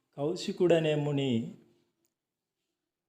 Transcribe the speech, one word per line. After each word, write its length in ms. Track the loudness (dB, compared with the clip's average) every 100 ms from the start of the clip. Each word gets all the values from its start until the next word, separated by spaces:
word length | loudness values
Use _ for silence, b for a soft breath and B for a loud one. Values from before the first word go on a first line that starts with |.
| _ -6
కౌశికుడనే 760 | -6 -4 -6 0 4 4 4
ముని 600 | 0 0 0 0 -2 -4 -10 -20 _ _ _ _ _ _ _ _ _ _ _ _ _